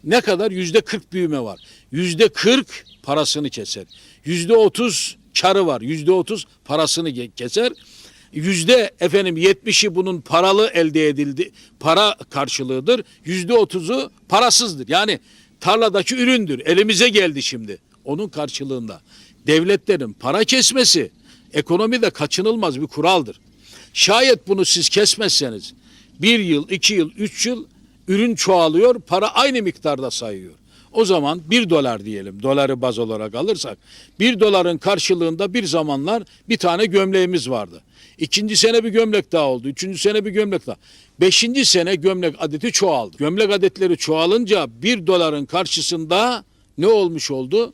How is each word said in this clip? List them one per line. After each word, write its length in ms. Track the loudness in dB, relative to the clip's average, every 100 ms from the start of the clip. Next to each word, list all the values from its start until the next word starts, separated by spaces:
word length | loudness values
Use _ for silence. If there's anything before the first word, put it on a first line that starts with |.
Ne 160 | 2 2
kadar? 300 | 2 0 0
Yüzde 300 | -2 0 0
kırk 320 | 0 -8 _
büyüme 280 | -4 -2 -2
var. 200 | -6 -10 -18 -20 _
Yüzde 360 | -6 -4 2 2
kırk 580 | 2 2 2 0 -14 -20 _
parasını 480 | -4 -2 0 -2 -6
keser. 340 | -8 -12 -12 -14 -20 -20 _
Yüzde 320 | -6 -4 2 4
otuz 600 | 4 2 -2 -2 -8 -12 _ 0
karı 260 | 2 2 2
var. 140 | -2
Yüzde 320 | -4 -4 2
otuz 340 | 2 0 -6 -10 _
parasını 460 | _ -2 0 -2 -4
ge-, 200 | -8 -12 -10
keser. 360 | -6 -2 -2 -4 -20 -20 -20 -20 _
Yüzde, 580 | -6 -2 0 4 4 4 _
efendim, 360 | 0 2 0 2
yetmişi 580 | 2 2 0 0 0
bunun 260 | 0 -2 -4
paralı 500 | 0 2 4 4 2
elde 340 | 2 0 2 0
edildi, 420 | 0 -4 -4 -8 _ -20 _
para 360 | 0 2 2 -2 -8
karşılığıdır. 760 | -6 -4 -4 -4 -4 0 0 -2 _
Yüzde 300 | -8 -6 2
otuzu 560 | 2 2 -2 -4 -4 -6 _ _
parasızdır. 600 | 2 4 2 0 -8 -2
Yani 320 | 0 0 -4 _ _ _ _
tarladaki 560 | 0 2 2 0 -2 0
üründür. 460 | 2 2 0 -4 0
Elimize 420 | 2 2 2 2
geldi 340 | 2 0 -2
şimdi. 360 | -8 -8 -12 -14 _ _
Onun 240 | -10 -8 -8
karşılığında 720 | -8 -8 -8 -8 -8 -10 -14 _ -20 -20 _ 0
devletlerin 680 | 2 2 -2 0 -2 -2
para 320 | -6 -4 0
kesmesi 680 | 2 2 2 2 2 2 -2 _ _ -20 _
ekonomide 560 | -6 -2 0 2 2 0
kaçınılmaz 680 | 0 -4 -2 -2 0 -2 -4
bir 60 | -8
kuraldır. 540 | -2 2 2 0 -12 _ _ -20 -20 -12
Şayet 560 | -2 2 4 4 2 2
bunu 160 | 0
siz 240 | 2 0 0
kesmezseniz 840 | 2 2 0 0 0 -2 -8 -14 -20 _ _ _ -2
bir 180 | 2 2
yıl, 300 | 2 0 0
iki 240 | -2 0
yıl, 160 | 0 -2
üç 360 | -4 -8 -4 -4
yıl 200 | -4 -10 _ _ _ -2
ürün 260 | 0 0
çoğalıyor, 680 | 0 2 4 4 4 4 2
para 340 | 0 -2 0
aynı 280 | 0 0 0
miktarda 480 | -4 -4 -4 -4 -6
sayıyor. 420 | -8 -8 -10 -14 -20 _ _ _
O 120 | -2
zaman 380 | 2 2 2 -4 0
bir 200 | 0 2
dolar 340 | 2 0 -4
diyelim, 380 | -8 -10 -12 -6
doları 400 | -2 0 0 0
baz 160 | -4 -4
olarak 360 | -4 -6 -8
alırsak, 440 | -6 -4 -4 -6 -12 _ -20 -20 _
bir 200 | 0 2
doların 380 | 2 4 2 0
karşılığında 760 | -2 -2 0 0 -2 -2 -4
bir 100 | -2
zamanlar 580 | -2 -2 -2 -2 -2 -4 -6 _ -6
bir 80 | -2
tane 300 | 0 0 2
gömleğimiz 640 | 2 2 2 2 0 -2
vardı. 320 | -6 -6 -14 _ _ -20 _
İkinci 380 | -4 -2 0 2
sene 280 | 4 4
bir 40 | 2
gömlek 440 | 0 2 0 0
daha 140 | 0 0
oldu, 220 | -2 -6
üçüncü 300 | -8 -8 -2
sene 260 | 0 0
bir 60 | -2
gömlek 360 | -2 -2 -2 -6
daha. 100 | -14 _ -20 _ _
Beşinci 440 | 2 4 0 2
sene 300 | 2 2 2
gömlek 400 | 0 0 0 -2 -4
adeti 340 | -8 -4 -4
çoğaldı. 440 | 0 0 0 -4 -4
Gömlek 340 | -4 0 0
adetleri 460 | 2 0 0 0 0
çoğalınca 680 | 0 0 2 2 2 0 0 -4
bir 240 | -2 -2 2
doların 380 | 2 2 -2
karşısında 1000 | -4 -4 -2 -4 -4 -6 -2 0 0 -2 -10 _ _ -2
ne 80 | 2
olmuş 440 | 4 2 -2 -6
oldu? 420 | -6 -2 -2 -2